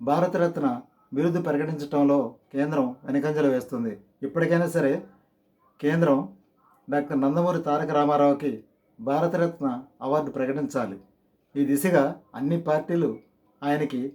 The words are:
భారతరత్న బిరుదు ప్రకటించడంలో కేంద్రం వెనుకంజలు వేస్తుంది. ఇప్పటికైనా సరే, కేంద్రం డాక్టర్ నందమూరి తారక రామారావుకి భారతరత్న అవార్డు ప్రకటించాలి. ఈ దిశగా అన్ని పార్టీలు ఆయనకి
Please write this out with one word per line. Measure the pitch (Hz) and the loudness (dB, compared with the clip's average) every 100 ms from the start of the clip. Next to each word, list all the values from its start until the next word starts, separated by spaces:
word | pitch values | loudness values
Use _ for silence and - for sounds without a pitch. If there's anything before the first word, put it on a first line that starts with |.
భారతరత్న | 117 156 175 180 170 165 139 120 - _ _ | 0 2 2 2 0 0 -2 -2 -8 _ _
బిరుదు | 131 170 170 | -2 0 0
ప్రకటించడంలో | 165 143 156 151 143 147 143 143 117 - _ | 0 -2 -2 -6 -4 2 4 4 0 -8 _
కేంద్రం | 135 151 143 127 - | -4 -2 0 -2 -4
వెనుకంజలు | - 139 151 151 143 | -4 -2 0 2 2
వేస్తుంది. | 127 123 123 113 101 - _ | 0 -2 -4 -4 -6 -14 _
ఇప్పటికైనా | 139 170 165 170 170 | -6 -2 2 2 2
సరే, | 165 139 170 - - _ _ _ _ _ _ | 2 2 0 -4 -20 _ _ _ _ _ _
కేంద్రం | 147 165 160 135 196 - _ _ _ _ - | 0 2 4 4 0 -12 _ _ _ _ -4
డాక్టర్ | 143 143 143 | -2 -2 0
నందమూరి | 139 160 175 170 | 2 2 2 0
తారక | 151 147 151 | 0 -2 0
రామారావుకి | 147 147 143 143 143 147 110 - _ _ - | 0 2 4 4 4 -2 -6 -10 _ _ -10
భారతరత్న | 113 143 170 175 170 165 139 123 - _ | -4 0 0 0 -2 -2 -4 -4 -10 _
అవార్డు | 131 151 139 | -2 -2 -2
ప్రకటించాలి. | 131 131 143 143 135 107 98 - _ _ _ _ 143 | -4 -4 -2 -4 -4 -6 -8 -18 _ _ _ _ -4
ఈ | 135 | 0
దిశగా | 143 185 170 143 180 - 117 | 0 2 2 2 -2 -12 -8
అన్ని | 139 170 | -2 -2
పార్టీలు | 165 151 151 170 143 113 - _ _ _ | 0 -2 0 -2 -2 -4 -12 _ _ _
ఆయనకి | 143 147 147 127 135 | -2 -2 -2 -4 -6